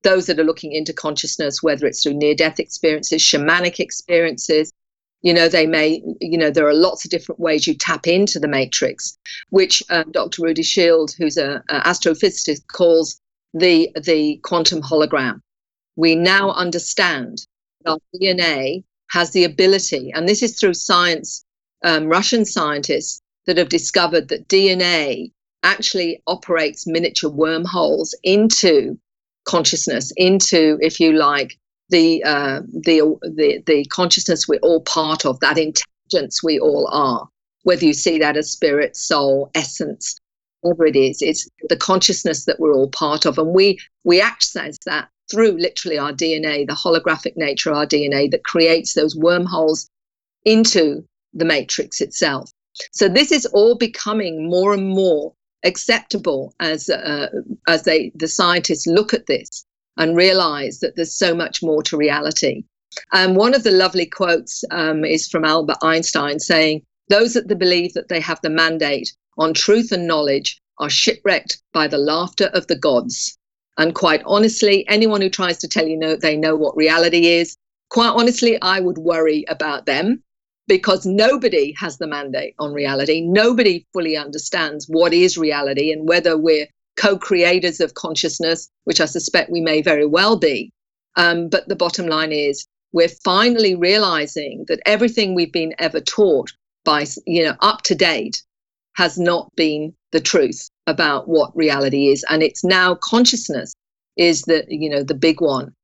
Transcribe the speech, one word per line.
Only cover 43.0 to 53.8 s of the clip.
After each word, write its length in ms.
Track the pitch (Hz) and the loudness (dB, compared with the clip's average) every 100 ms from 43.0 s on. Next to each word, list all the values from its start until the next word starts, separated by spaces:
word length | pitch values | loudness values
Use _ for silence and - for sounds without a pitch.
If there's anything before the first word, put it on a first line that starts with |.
| 156 151 165 | -4 0 -2
of. 100 | 139 | 0
And 180 | 160 | 0
we, 240 | 185 196 190 - _ | 4 4 2 -8 _
we 160 | 175 175 | 2 4
access 600 | 220 - - 180 151 147 - | 2 0 -4 -4 -12 -12 -8
that 240 | 156 - _ - | -8 -8 _ -6
through 220 | 208 226 | 2 2
literally 460 | 170 175 - 180 151 | 2 -4 -4 -6 -4
our 140 | 143 | -4
D 220 | 139 160 | -4 -2
N 120 | 156 156 | -2 -2
A, 180 | 147 | -4
the 80 | 143 | -4
holographic 640 | 151 180 165 165 156 170 165 | -4 0 0 0 -2 -4 -4
nature 340 | 151 139 - | -4 -2 -2
of 60 | 147 | -2
our 100 | 147 | 0
D 200 | 147 143 | 0 0
N 80 | |
A 140 | 139 143 | 0 0
that 160 | 165 | 0
creates 500 | - 175 165 165 - | -2 2 4 4 0
those 200 | - 156 | 0 0
wormholes 720 | 156 160 175 180 170 160 156 - _ _ _ _ _ 214 | 2 2 2 0 0 0 0 -6 _ _ _ _ _ 2
into 580 | 220 226 196 156 147 - _ _ | 4 4 4 2 0 -12 _ _
the 100 | 156 | -4
matrix 560 | 165 151 139 - - - | 0 0 -2 -6 -6 -6
itself. 500 | - - 160 139 - _ _ - - | -6 -2 -2 -2 -8 _ _ -20 -16
So 160 | - 196 | 0 2
this 220 | 185 302 | 4 2
is 140 | 302 - | 0 2
all 300 | 202 220 | 4 4
becoming 720 | 240 | 4